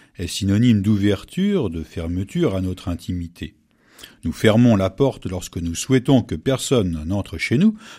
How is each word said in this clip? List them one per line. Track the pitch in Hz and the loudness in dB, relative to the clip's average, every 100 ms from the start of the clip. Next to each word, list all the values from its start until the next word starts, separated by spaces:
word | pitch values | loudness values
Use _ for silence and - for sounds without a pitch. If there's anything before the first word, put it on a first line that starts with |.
| _ - | _ -12
est | 92 | -10
synonyme | - 98 101 123 107 | -4 0 2 4 2
d'ouverture, | 98 104 101 98 - - 196 202 107 | 2 2 2 0 -4 -4 -2 0 -2
de | 82 | -6
fermeture | 78 - 82 87 101 170 160 95 | -10 -8 -6 -6 -6 -2 -2 0
à | |
notre | 92 90 - | -4 -6 -8
intimité. | 85 - 90 85 - 78 _ _ _ _ _ - _ | -8 -6 -8 -8 -12 -16 _ _ _ _ _ -20 _
Nous | - | -8
fermons | - 110 107 123 104 | 0 4 6 6 4
la | 95 | 2
porte | - 135 - - | 0 -2 -2 -8
lorsque | 90 - 95 | -10 -10 -8
nous | 85 82 | -6 -6
souhaitons | - 131 135 135 | 0 0 4 2
que | 104 82 | 2 -6
personne | 135 131 - 127 92 82 78 | -4 -4 0 0 0 -4 -4
n'entre | 101 - 82 | -4 -6 -8
chez | - 117 | -2 2
nous. | 214 214 - | 2 0 -10